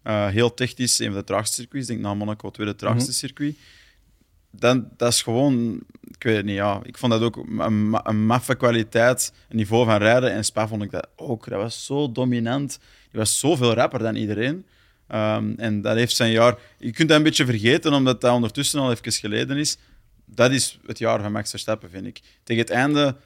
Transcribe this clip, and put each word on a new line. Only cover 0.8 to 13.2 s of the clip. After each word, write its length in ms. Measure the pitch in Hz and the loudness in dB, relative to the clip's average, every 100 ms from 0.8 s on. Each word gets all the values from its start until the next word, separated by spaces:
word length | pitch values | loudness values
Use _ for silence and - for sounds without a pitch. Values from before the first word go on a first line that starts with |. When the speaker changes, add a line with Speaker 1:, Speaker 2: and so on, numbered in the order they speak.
| 123 - | -2 -2
Speaker 1:
een 80 | 113 | -2
van 100 | 98 | -6
de 60 | |
traagste 300 | - 98 107 | -2 -2 -2
circuits. 340 | - 120 139 120 | -6 -8 -10 -8
Ik 40 | |
denk 120 | 113 104 | -6 -4
na 80 | |
Monaco 320 | 101 104 107 101 | -4 -6 -6 -10
het 80 | |
tweede 220 | - 104 101 | -6 -6 -4
traagste 340 | 101 117 135 | -2 0 0
Speaker 2:
Mhm. 80 | - | -4
Speaker 1:
circuit. 380 | 139 - 147 151 - - _ _ _ _ _ _ _ | -8 -6 -6 -6 -16 -20 _ _ _ _ _ _ _
Dan, 380 | - 120 127 - - | 0 2 2 0 -2
dat 160 | 120 | 0
is 100 | 117 | 0
gewoon, 580 | - 117 143 123 117 98 - - | 0 2 2 2 0 -4 -10 -20
ik 200 | - - | -20 -6
weet 140 | 120 107 | 0 0
het 80 | |
niet, 100 | 101 | 0
ja. 260 | 98 101 101 | 0 0 -2
Ik 160 | - - | -6 -4
vond 140 | 127 | 0
dat 100 | 113 | 2
ook 140 | 117 - | 0 -2
een 520 | - 110 113 107 107 | -8 -4 0 0 2
ma-, 100 | 110 | 0
een 220 | - 107 110 | 0 0 2
maffe 280 | 123 - | 2 0
kwaliteit, 760 | 123 123 117 110 117 120 127 - - _ | 0 2 2 0 2 2 2 -4 -8 _
een 80 | 113 | -4
niveau 280 | 101 113 | 0 2
van 120 | 113 104 | 4 4
rijden. 340 | 107 123 123 | 4 4 2
En 120 | 101 | -2
Spa 240 | 107 107 107 | -4 -2 -4
vond 140 | 110 | -4
ik 80 | 101 | -6
dat 180 | 90 - _ | -8 -10 _
ook. 320 | 160 113 - | -8 -8 -6
Dat 100 | 98 | -6
was 240 | 113 - | -6 -8
zo 280 | - 139 147 | -6 -4 -4
dominant. 680 | 117 127 120 117 135 139 - _ _ _ | -2 -2 0 -2 -2 -4 -10 _ _ _
Die 100 | 110 | -4